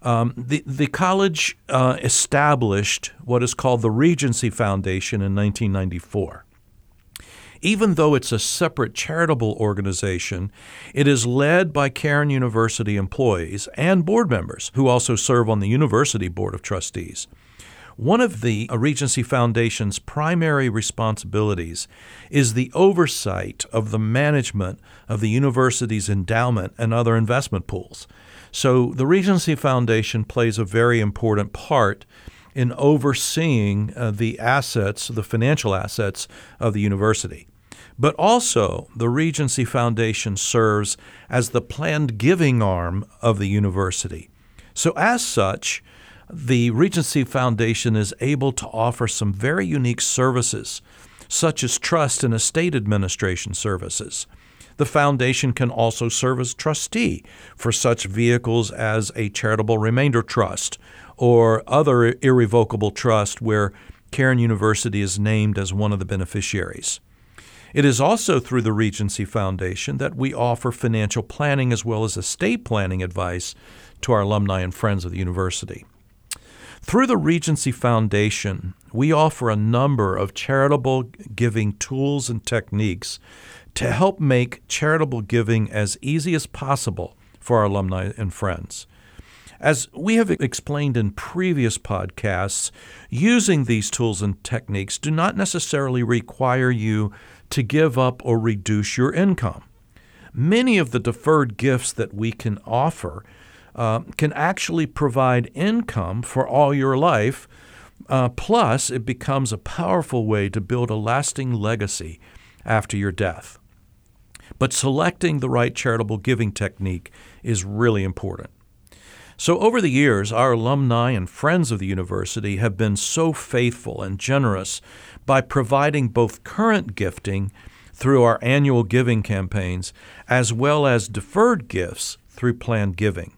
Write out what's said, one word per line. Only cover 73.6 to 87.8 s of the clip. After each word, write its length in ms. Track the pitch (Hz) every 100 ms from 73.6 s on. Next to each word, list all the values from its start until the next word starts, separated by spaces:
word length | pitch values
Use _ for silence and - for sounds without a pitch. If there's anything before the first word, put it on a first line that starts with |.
| - - - -
to 120 | -
our 80 | 113
alumni 400 | 101 104 98 95
and 120 | 90
friends 300 | 90 110 98
of 80 | 90
the 80 | 87
university. 680 | 90 90 92 - - - - _ _ _ _ - - - - -
Through 220 | - 208 262
the 100 | 220
Regency 560 | 151 170 165 151 139
Foundation, 1000 | - 123 113 110 104 104 - 104 95 95 - -
we 200 | 110 147
offer 400 | 151 156 - 120
a 40 | 107
number 600 | 107 120 139 131 98 98
of 160 | 98
charitable 720 | - - 135 139 147 127 131 120 - - 104
giving 380 | 120 110 104
tools 540 | 104 - 135 139 143 123
and 160 | 110
techniques 760 | - 117 - 101 107 87 - - - - - - - -
to 160 | 120
help 280 | 113 190 196
make 480 | 147 127 123 - _
charitable 540 | - 151 160 151 123
giving 500 | 101 117 110 113 104
as 240 | 107 104 -
easy 320 | 131 156 156
as 140 | 160 -
possible 680 | - 135 139 - 87 87 _ _ _
for 200 | - 120
our 60 | 104
alumni 460 | 98